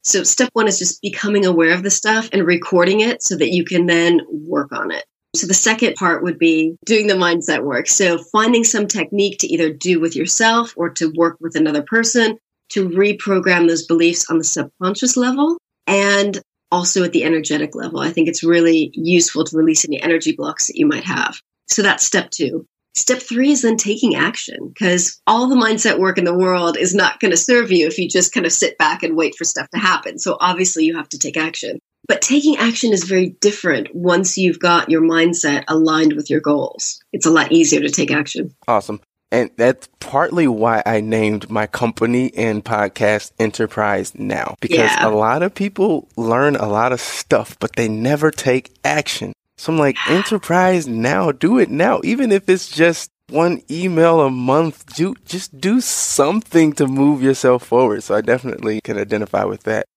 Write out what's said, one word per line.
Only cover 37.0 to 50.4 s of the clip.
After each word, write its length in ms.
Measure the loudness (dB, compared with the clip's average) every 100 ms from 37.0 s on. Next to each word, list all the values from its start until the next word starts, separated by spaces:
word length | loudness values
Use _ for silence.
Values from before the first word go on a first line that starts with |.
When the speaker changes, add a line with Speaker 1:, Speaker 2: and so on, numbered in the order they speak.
| _
Speaker 1:
It's 120 | -2 2
a 20 |
lot 200 | 2 4
easier 300 | 4 4 2
to 80 | 0
take 220 | -2 -2
action. 420 | -2 -4 -6 -10 -8 -2
Speaker 2:
Awesome. 320 | -2 -2 -10 _ _ _
And 200 | -2 0 0
that's 320 | 0 0 -6 -20
partly 480 | -4 0 0 2 2
why 340 | 2 2 2 0
I 160 | 0
named 500 | 0 0 0 -2 -4
my 160 | -4 -4
company 640 | -2 -4 0 0 0 -2
and 300 | -2 -2 -4
podcast 680 | -2 -2 -2 0 0 0 -4 -4
Enterprise 760 | -2 -2 -4 -2 -2 -2 -4 -8
Now, 400 | -6 -6 -6 -8
because 160 | 0 2
Speaker 1:
Yeah. 280 | 2 2 0
Speaker 2:
a 40 |
lot 320 | 2 2 0
of 100 | -2
people 540 | -4 -4 0 0 0 -4 -6
learn 400 | 0 2 2 2
a 120 | 0
lot 240 | 0 0
of 80 | 0
stuff, 560 | -6 -10 0 2 2 -4
but 160 | -6 -2
they 140 | -2
never 420 | -2 0 2 0
take 400 | 0 0 0 -2 _ -2
action. 480 | -2 -2 -6 -10 -12 _ -10
So 160 | -2
I'm 60 | 2
like, 180 | 2 0 0
Speaker 1:
Yeah. 80 | 0
Speaker 2:
"Enterprise 720 | 0 -4